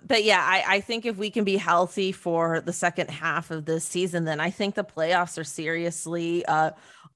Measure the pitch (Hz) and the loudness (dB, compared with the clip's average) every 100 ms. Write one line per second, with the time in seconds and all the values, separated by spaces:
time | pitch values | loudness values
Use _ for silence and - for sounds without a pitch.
0 | - 233 214 185 151 190 - 196 196 233 | 0 4 6 4 4 2 2 0 0 -4
1 | 233 190 214 226 202 190 165 175 180 - | -4 -4 -2 0 2 2 4 4 2 0
2 | 190 190 180 165 165 165 170 170 175 175 | -2 -2 -2 0 2 0 -2 -2 -2 0
3 | 170 147 160 156 156 160 151 165 - 180 | -4 -4 -4 -4 -4 -6 -2 -4 -2 -2
4 | 185 175 160 151 170 196 202 202 202 - | -2 -2 -2 -2 -2 -2 -2 -2 -6 -2
5 | 160 180 175 - 156 - 160 165 170 170 | 2 2 0 -4 -8 -6 -4 -2 -2 -4
6 | 160 170 170 170 - 156 156 - - - | -6 -4 -2 -2 2 2 2 -2 -16 -20
7 | - | -4